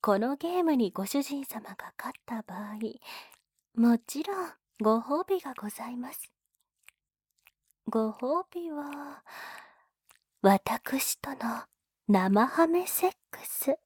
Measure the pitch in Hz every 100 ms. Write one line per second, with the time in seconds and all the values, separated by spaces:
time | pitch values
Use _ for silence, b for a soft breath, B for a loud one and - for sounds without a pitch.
0 | - 202 233 277 339 359 330 277 208 -
1 | 196 277 277 285 269 220 - 190 - -
2 | 247 - - 226 - 190 208 214 220 -
3 | B B B B _ _ _ - 233 233
4 | - 277 320 392 349 - _ _ 214 226
5 | 240 285 370 381 285 254 208 - 233 247
6 | 254 - - _ _ _ _ _ - _
7 | _ _ _ _ _ _ _ _ - 226
8 | 220 214 254 330 370 349 339 294 285 285
9 | 285 285 B B B B B B B _
10 | _ _ _ _ 196 196 - 233 - 269
11 | - - 285 277 226 226 - _ _ _
12 | - 202 190 202 254 - 330 339 359 -
13 | 370 - _ - - - - 277